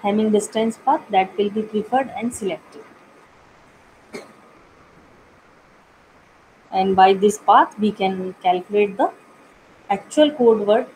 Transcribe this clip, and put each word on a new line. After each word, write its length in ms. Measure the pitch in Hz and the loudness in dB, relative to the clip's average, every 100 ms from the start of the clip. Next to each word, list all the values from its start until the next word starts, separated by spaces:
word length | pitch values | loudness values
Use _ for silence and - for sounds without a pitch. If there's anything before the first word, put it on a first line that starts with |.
Hamming 280 | 202 214 220 | -2 -2 0
distance 460 | 208 208 220 226 - - | 0 -2 -4 -4 -4 -2
path 160 | 208 - | -2 0
that 280 | 202 190 - | -2 -2 -4
will 120 | 202 | -4
be 100 | 208 | -4
preferred 480 | 214 214 202 254 262 196 | -4 -6 -2 -4 -4 -8
and 160 | 233 | -10
selected. 500 | - 196 160 - - - - _ _ _ _ _ _ _ _ _ _ _ - - - - _ _ _ _ _ _ _ _ _ _ _ _ _ _ _ _ _ _ _ _ _ _ | -8 -8 -10 -14 -20 -20 -20 _ _ _ _ _ _ _ _ _ _ _ -20 -20 -20 -20 _ _ _ _ _ _ _ _ _ _ _ _ _ _ _ _ _ _ _ _ _ _
And 260 | 190 190 190 | -2 0 4
by 180 | 190 | 4
this 240 | 190 202 196 | 6 0 0
path, 400 | - 226 330 - | 4 4 4 -2
we 120 | 208 | -4
can 420 | 208 190 190 185 - | -2 -4 -4 -10 -4
calculate 560 | 185 180 180 208 202 190 | -2 -2 -2 -2 -2 -2
the 140 | 349 - _ _ _ _ _ _ - | -4 -4 _ _ _ _ _ _ -8
actual 420 | 196 - - 302 | -8 -4 0 0
code 360 | 294 240 214 202 | 4 2 4 2
word. 200 | 226 247 | 0 -2